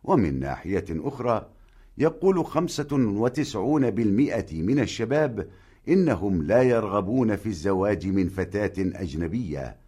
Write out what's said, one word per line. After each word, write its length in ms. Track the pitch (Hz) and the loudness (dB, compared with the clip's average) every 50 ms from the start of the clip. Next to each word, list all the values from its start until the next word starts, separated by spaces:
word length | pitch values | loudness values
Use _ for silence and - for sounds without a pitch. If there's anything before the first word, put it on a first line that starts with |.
| - | 2
ومن 360 | - 196 143 98 78 67 65 | 2 2 4 4 2 0 -4
ناحية 460 | 67 69 65 - - 87 98 90 - - | -4 -4 -6 -8 -6 -4 -4 -4 -4 -4
أخرى، 600 | 82 80 - - - - 117 120 113 104 - - - - - _ _ - - - - | -8 -6 -6 -6 -8 -4 -2 0 0 -2 -2 -10 -20 -20 -20 _ _ -20 -20 -20 -4
يقول 480 | - 143 160 160 - 175 190 190 175 156 | 0 0 0 0 2 2 2 4 2 0
خمسة 420 | - - 156 175 160 - - 143 147 147 | 0 -2 -2 -2 -2 -4 -6 -4 -2 0
وتسعون 960 | 139 127 107 98 104 117 123 127 151 143 - - 104 92 131 151 151 131 117 | 0 2 2 2 0 0 0 0 -2 -4 -4 -4 -2 0 2 2 2 2 2
بالمئة 720 | 101 113 117 104 95 110 143 110 - 113 92 - 82 80 | 2 2 2 2 4 4 2 2 0 -4 -4 -4 -4 -2
من 180 | 80 98 135 143 | 0 2 2 2
الشباب 680 | 117 95 - - 113 113 139 151 156 139 113 101 92 - - - - - - _ _ - | 2 0 -2 -6 -2 0 2 2 2 0 -2 -6 -8 -8 -12 -20 -20 -20 -20 _ _ 2
إنهم 540 | 165 190 185 151 117 82 95 101 95 85 73 | 2 4 4 4 2 0 0 0 0 0 2
لا 180 | 76 104 123 | 4 4 4
يرغبون 760 | 127 127 120 113 107 98 95 104 95 95 120 131 123 110 104 | 6 6 4 2 2 0 -2 -2 0 0 0 2 2 2 0
في 100 | 95 - | -2 -4
الزواج 640 | 110 104 80 73 101 98 92 95 104 107 85 82 | -6 -8 -2 0 0 2 2 2 2 0 0 0
من 220 | 98 95 98 92 87 | 0 0 2 0 0
فتاة 440 | 92 95 90 85 - 104 104 92 - | 0 -4 -6 -4 -2 -2 -2 -2 -2
أجنبية 1000 | 95 95 92 - - 92 78 67 78 85 80 90 123 120 82 71 69 65 58 52 - _ | -2 -2 -2 -2 -4 -8 -6 -4 -4 -4 -4 -4 -4 -6 -6 -6 -6 -8 -10 -12 -16 _